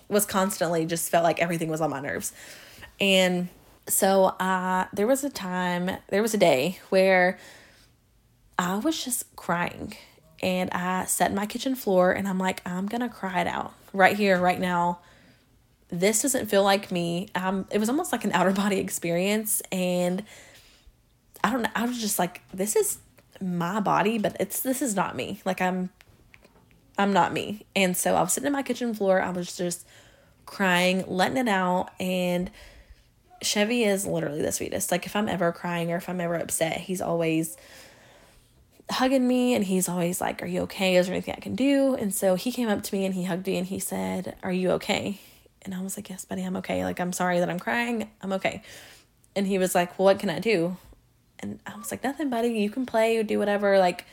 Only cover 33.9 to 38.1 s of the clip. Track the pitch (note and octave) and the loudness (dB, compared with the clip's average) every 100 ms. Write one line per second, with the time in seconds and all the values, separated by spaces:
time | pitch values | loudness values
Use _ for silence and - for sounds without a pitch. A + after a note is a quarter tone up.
33.9 | G3 F#3+ E3 D#3+ D3 - F#3 - - - | 2 0 -2 -2 -2 -2 -4 -4 -4 -2
34.9 | F3 F#3 G#3 G#3+ F3+ E3+ E3+ F3+ F3 E3+ | -2 -2 -2 -2 0 0 0 -4 -4 -2
35.9 | E3+ F#3 F3+ E3+ E3+ - - D#3+ - F3+ | -4 -4 -4 -2 -4 -4 -2 -2 -2 -4
36.9 | F#3 - E3+ E3 D#3+ E3 - - - - | -4 -2 0 2 0 -2 -6 -18 -20 -20
37.9 | - - | -20 -20